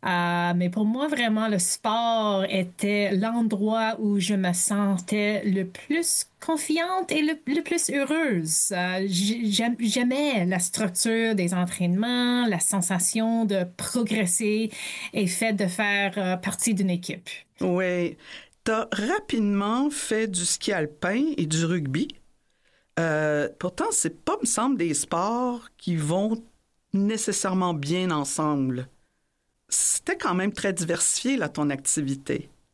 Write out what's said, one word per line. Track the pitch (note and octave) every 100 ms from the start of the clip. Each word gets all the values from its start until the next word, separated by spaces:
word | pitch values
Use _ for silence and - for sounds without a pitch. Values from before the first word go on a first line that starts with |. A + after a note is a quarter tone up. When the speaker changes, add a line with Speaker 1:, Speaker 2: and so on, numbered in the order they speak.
| -
Speaker 1:
Euh, | F3 F3 F3 F3 F3
mais | F3+
pour | F3+ G#3+
moi, | B3 D4+
vraiment, | C#4+ A#3 G#3+ A3
le | G3+
sport | - - A3+ A3+ A#3 A3+ G#3+ G3 F#3+
était | F#3+ F3+ - G3+ G#3 G3+ F#3
l'endroit | A3 A#3 A3+ G#3 G#3 A3+ A3 A3
où | G#3+ G3+
je | F3 G3+
me | F#3
sentais | F3+ - G3+ G3+ F#3 F3+ G#3 G#3 G#3 G#3
le | F#3+
plus | F#3 - - D4+ E4+ - - _ -
confiante | D#4+ - D#4 E4+ F#4 F#4
et | D4
le, | D4+ D#4 -
le | D4
plus | D#4 E4+ -
heureuse. | C#4 C4+ D#4 D#4 F#3 D#3+ - -
Euh, | F#3 F3+ F#3 G3
j-, | F3+ G3+ A#3 A3+
j'aim-, | G3 A#3 A#3+
j'aimais | A#3 B3+ B3 C4 D4 A#3+ F3+
la | F#3
structure | F3 - G#3+ F3+ A3+ A3+ A3+
des | G#3 F3 F3+
entraînements, | F3+ - F3 F#3 A3+ B3 B3 B3 A#3+
la | F3
sensation | - G3+ F3+ F3+ - A3 A3 A3+ A3
de | G3 F3+ -
progresser | - B3+ A3 A3 F#3 - G#3+ G#3+ A3 - - - -
et | - F#3
fait | F3 A3+
de | G#3 G3
faire, | F3+ G#3 G3+ G3 F#3+
euh, | F#3 F3+
partie | F#3+ F#3+ - G3+
d'une | F#3+
équipe. | F3 F3+ - - - - _
Speaker 2:
Oui. | F#3 F3+ F#3 F3+ E3+ E3+ - - - _
T'as | - A3 -
rapidement | F#3+ G#3+ G4+ G#4 A#3+ G#3 G3+ G3+ A#3 C#4+
fait | C#4+ - A3 A3
du | F3+ F3
ski | - -
alpin | F#3+ D3+ - F3+ G#3+ D#4 C#4+
et | D#3+
du | D#3+ E3
rugby. | F3+ C#3 C#3 C#4+ - - _ _ _ _ _ _ -
Euh, | E3 D3+ D3+ D3 C#3+ -
pourtant, | F3+ - G#4
c'est | G#4+ - -
pas, | - G#4
me | -
semble, | - B3 B3
des | E3+
sports | D3 - E3+ G3 A#3 B3+ A#3+ - _
qui | - E3
vont | D3 F3+ G#3+ A3+ - _ _ _ _
nécessairement | G3 G3+ A3 - G3+ G3 F#3 F3+
bien | D#3+ C#3+ F3 F#3
ensemble. | D#3 C#3 - D3+ D3 C3 B2 B2+ _ _ _ _ _ _ _ _
C'était | - - - - F#4+
quand | - F3+
même | G3
très | G3+ G3+
diversifié, | F3 D#3+ E3+ - - B3 C4+
là, | D3+
ton | D#3 D3
activité. | C#3 C#3 - C#3 C3+ - B2 - - _